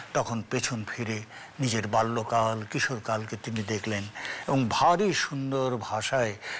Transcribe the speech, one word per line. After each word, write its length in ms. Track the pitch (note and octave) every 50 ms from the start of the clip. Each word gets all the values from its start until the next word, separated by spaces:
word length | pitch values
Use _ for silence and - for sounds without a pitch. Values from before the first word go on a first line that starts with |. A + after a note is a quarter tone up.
| - - -
তখন 280 | C#3+ B2 - A#2 A2+ G2 -
পেছন 340 | - B2+ - - B2+ A2 G#2
ফিরে 380 | - - - A#2+ A2 A2+ G#2+ A2 - - - - - - -
নিজের 260 | C3+ B2 A2 A2+ G#2+
বাল্যকাল, 800 | G#2 A2 A2+ A2 A2+ A#2 A#2 A2 - A#2 A#2 A2 A2+ A2+ A2+ G#2+ G#2+
কিশোরকালকে 640 | - D3 - - C3 A2 G#2+ - A2 G#2+ A2 G#2+ -
তিনি 260 | G#2 - A#2+ A2+ A2 G#2
দেখলেন 400 | G#2 A2 G2+ - A2+ G#2+ G2+ G2+ G#2 - - - - - - - -
এবং 180 | C#3+ C3+ B2+ A2
ভারী 440 | A#2 - C#3 E3 F3 F3 G#3+ G3 D3+
সুন্দর 640 | - - - D3 C#3 C3+ C3+ C3+ C3+ C3 C3 B2
ভাষায় 600 | A2+ G#2+ - G#2+ G#2+ G#2 - C3+ C3 A#2+ A2 G2+ - - - - -